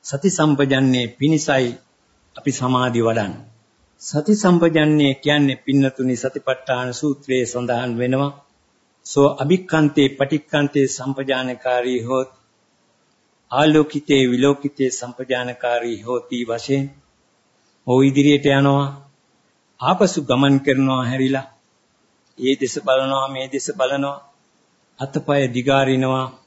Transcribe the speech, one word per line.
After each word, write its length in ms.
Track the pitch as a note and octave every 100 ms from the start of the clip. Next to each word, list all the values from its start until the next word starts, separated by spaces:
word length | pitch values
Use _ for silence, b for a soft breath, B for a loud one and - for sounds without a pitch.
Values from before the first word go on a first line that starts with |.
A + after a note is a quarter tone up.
| -
සති 240 | C#3 G3
සම්පජන්ණය 720 | F3 D#3 C#3 C#3 C3+ C3+ B2+ A#2+
පිණිසයි 580 | - C#3+ D#3 - C3+ B2 A#2+ _ _ _ _ _ -
අපි 160 | -
සමාධි 500 | B2+ B2+ B2+ B2+ A#2+
වඩන්නේ. 440 | A2+ A2+ G2+ E2+ - _ _ _ _ _
සති 320 | - D3 D3+
සම්පජන්ණය 720 | G#3 F#3+ F3 E3+ D#3 D3+ D3+ C#3+
කියන්නේ 480 | C3 D3 D3 C#3 B2+
පින්නතුනි 540 | - C#3 C3+ C3 B2+ A#2+
සතිපට්ඨාන 760 | C3 C#3 C3+ C3 - B2 B2+
සූත්‍රයේ 520 | A#2+ D3+ C#3 - B2+ A#2+
සඳහන් 460 | B2 B2 A#2+ B2+ A#2
වෙනවා. 380 | B2 C3 C#3 C#3+ _ _ _ _ _ _ -
සෝ 220 | C#3 C#3
අභික්ඛන්තේ 760 | C3+ C#3 F#3 F#3 D#3+ D3 D3 C3+
පටික්ඛන්තේ 760 | C#3 C3+ D3+ - D3+ C#3+ D3 C3
සම්පජානකාරී 1120 | - C3 C3+ C3+ C3 B2+ A#2+ B2+ B2 B2 B2
හෝති. 360 | A2+ C3 C3 _ _ _ _ _ _ _ _ _ _ _ _
ආලෝකිතේ 720 | B2+ D#3 D#3 D3 D3 - C#3
විලෝකිතේ 680 | B2+ B2 C#3 C#3 C#3+ - C3
සම්පජානකාරී 1080 | B2 B2 A#2+ B2+ B2 B2 A#2+ B2 A#2+ A#2+ G#2+
හෝති 380 | G#2 B2 - B2
වශයෙන් 420 | A#2 A#2 - C#3 C#3 - _ _ _ _ _ _ _ _ -
ඔහු 140 | B2+
ඉදිරියට 440 | C#3 C#3 C#3+ C#3+ C#3+
යනවා. 400 | C3+ C#3 C#3 C#3 C#3 - _ _ _ _ _ _ _
ආපසු 400 | C3 F#3 G3 -
ගමන් 340 | C#3 B2+ C#3 C3+
කරනවා 440 | C#3 C3 C3+ C3
හැරිලා. 440 | B2 C3 C3 C3+ C3 _ _ _ _ _ _ _ _ -
ඒ 160 | B2+ C3+
දෙස 200 | C3 D3+
බලනවා, 480 | C#3 C3 C3+ C3+ C3+
මේ 200 | C3+ C3
දෙස 200 | C3+ -
බලනවා. 520 | D3 C3 C#3 C#3 C#3+ - _ _ _ _ _ _ _
අතපය 420 | C3 D3+ D3 C#3+ C3
දිගාරිනවා. 800 | A#2+ B2+ C3+ C3+ C3 C3 C3 B2+ -